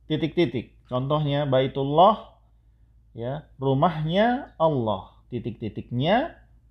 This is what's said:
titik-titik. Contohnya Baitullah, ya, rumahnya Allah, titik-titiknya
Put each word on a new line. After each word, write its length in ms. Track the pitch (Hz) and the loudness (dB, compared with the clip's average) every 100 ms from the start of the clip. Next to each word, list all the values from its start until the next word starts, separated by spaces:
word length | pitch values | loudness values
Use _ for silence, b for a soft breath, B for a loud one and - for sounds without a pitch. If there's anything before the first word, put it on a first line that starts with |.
| - | -6
titik-titik. 720 | 156 156 175 170 160 151 _ - | -2 -2 0 0 0 -8 _ -6
Contohnya 560 | 127 135 151 147 143 | -4 0 0 0 0
Baitullah, 880 | 147 131 135 139 139 147 190 208 - _ _ _ _ _ _ _ _ | 2 2 2 -2 0 6 6 4 -2 _ _ _ _ _ _ _ _
ya, 320 | 113 117 147 - - | -12 -8 -8 -12 -6
rumahnya 960 | 135 135 170 156 156 185 233 247 - - | -2 2 0 0 -2 2 2 0 -6 -2
Allah, 640 | 160 143 110 98 98 _ - | 0 0 -2 -4 -6 _ -12
titik-titiknya 1120 | 120 123 101 107 113 - 120 147 226 - - _ _ _ | -10 -8 -8 -10 -10 -8 -4 0 0 0 -8 _ _ _